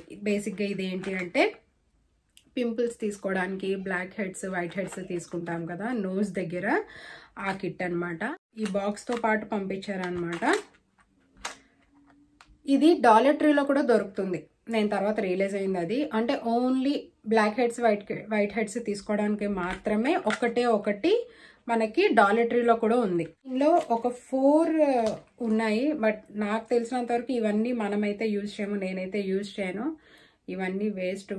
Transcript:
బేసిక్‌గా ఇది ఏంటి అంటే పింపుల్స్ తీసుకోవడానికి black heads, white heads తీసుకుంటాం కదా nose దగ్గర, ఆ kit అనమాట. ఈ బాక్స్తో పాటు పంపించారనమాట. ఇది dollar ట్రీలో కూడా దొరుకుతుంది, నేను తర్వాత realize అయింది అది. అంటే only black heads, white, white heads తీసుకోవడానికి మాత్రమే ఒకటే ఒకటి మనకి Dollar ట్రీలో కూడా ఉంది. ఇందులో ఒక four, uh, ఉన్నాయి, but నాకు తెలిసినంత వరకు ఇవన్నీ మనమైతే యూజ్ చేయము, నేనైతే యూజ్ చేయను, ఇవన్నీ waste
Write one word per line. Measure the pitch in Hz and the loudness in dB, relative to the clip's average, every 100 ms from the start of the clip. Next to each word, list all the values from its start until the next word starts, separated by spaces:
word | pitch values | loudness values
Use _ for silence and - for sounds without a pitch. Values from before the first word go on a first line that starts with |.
| - - 208 | -8 -8 -2
బేసిక్‌గా | 202 214 190 202 | -2 -2 -4 -4
ఇది | 185 190 | -4 -4
ఏంటి | 185 196 190 | -6 -6 -6
అంటే | 180 262 403 - _ _ _ _ _ _ _ - _ - | -2 0 0 -2 _ _ _ _ _ _ _ -20 _ -4
పింపుల్స్ | 233 226 240 - | -2 0 -2 -2
తీసుకోవడానికి | 214 202 196 190 180 190 190 196 190 | -6 -4 -4 -2 -2 -4 -4 -4 -4
black | 180 185 - | -6 -6 -6
heads, | 190 185 196 185 | -8 -6 -6 -6
white | 170 175 | -6 -6
heads | 180 - 190 | -6 -8 -8
తీసుకుంటాం | 175 - 175 175 170 170 | -8 -6 -8 -6 -6 -6
కదా | 175 220 247 190 | -6 -6 -4 -2
nose | 190 202 196 | -2 -2 -4
దగ్గర, | 170 175 196 349 415 - - - - - 196 | -6 -4 -2 -2 -2 -12 -20 -20 -20 -8 -6
ఆ | 190 | -4
kit | 180 - 180 | -6 -4 -4
అనమాట. | 175 170 165 214 349 _ 220 | -2 -4 -4 -6 -8 _ -8
ఈ | 208 196 | -2 -2
బాక్స్తో | 196 208 - 240 | -2 -4 -4 -2
పాటు | 226 214 214 208 | 0 0 -2 -4
పంపించారనమాట. | 190 196 196 190 180 180 170 170 254 403 - _ _ _ _ _ _ - - - _ _ _ _ _ _ _ _ - _ - 277 | -4 -6 -6 -6 -4 -4 -4 -2 0 0 -2 _ _ _ _ _ _ -14 -14 -14 _ _ _ _ _ _ _ _ -20 _ 0 4
ఇది | 311 349 233 | 6 8 8
dollar | 220 262 294 | 8 8 4
ట్రీలో | 302 285 277 | 4 4 4
కూడా | 277 247 | 2 4
దొరుకుతుంది, | 220 202 - 196 165 - _ - 226 | 4 2 -4 -4 -4 -8 _ -4 0
నేను | 208 202 | 0 0
తర్వాత | 202 214 190 | 0 0 0
realize | 180 196 202 | 0 0 -2
అయింది | 190 185 170 | -2 -2 -2
అది. | 247 302 220 | -2 -2 -2
అంటే | 233 269 233 233 | 0 -2 0 0
only | 254 262 262 285 - _ 214 | 2 0 0 -2 -6 _ 0
black | 220 214 214 | 2 2 2
heads, | 240 233 233 | 0 2 2
white, | 208 - 202 - | 2 -2 -10 -4
white | 214 202 233 | 0 0 -2
heads | 220 240 226 | -4 -4 -4
తీసుకోవడానికి | 202 - 208 208 208 208 | -6 -2 0 0 -2 -2
మాత్రమే | 196 175 190 - 214 247 370 277 | -4 -4 -4 -2 0 2 0 0
ఒకటే | - 240 240 240 214 | 0 0 0 2 2
ఒకటి | 208 202 330 466 466 - - - - | 0 0 2 2 0 -12 -20 -12 -2
మనకి | 233 220 320 403 226 | 0 0 2 4 6
Dollar | 196 220 233 | 6 4 2
ట్రీలో | 240 233 226 | 2 4 4
కూడా | 214 247 214 | 4 2 2
ఉంది. | 175 160 - 269 | 0 -2 -8 -6
ఇందులో | 254 294 339 - 233 | 0 4 4 2 -2
ఒక | 247 247 - | -2 -6 -4
four, | 262 269 302 330 320 294 | 2 6 6 4 4 4
uh, | 254 220 - - - 233 | 4 2 -2 -10 -6 0
ఉన్నాయి, | 220 220 214 285 294 | 2 2 0 0 2
but | 220 214 - 208 | 0 0 -6 -4
నాకు | 208 220 - | -2 -2 0
తెలిసినంత | 240 226 254 240 | 0 0 -4 0
వరకు | 240 240 247 | -2 0 0
ఇవన్నీ | 214 208 233 240 | 0 0 0 -2
మనమైతే | 202 208 208 202 226 202 | -2 0 -2 -2 -2 -2
యూజ్ | 208 - | -4 -6
చేయము, | 202 208 | -6 -4
నేనైతే | 190 185 185 208 190 | -4 -6 -6 -4 -2
యూజ్ | 190 202 - | -2 -4 -6
చేయను, | 185 190 269 320 - - - _ - | -6 -4 -6 -6 -14 -20 -20 _ -10
ఇవన్నీ | 185 185 190 214 185 | -6 -4 -2 -4 -2
waste | 185 190 - | -4 -4 -6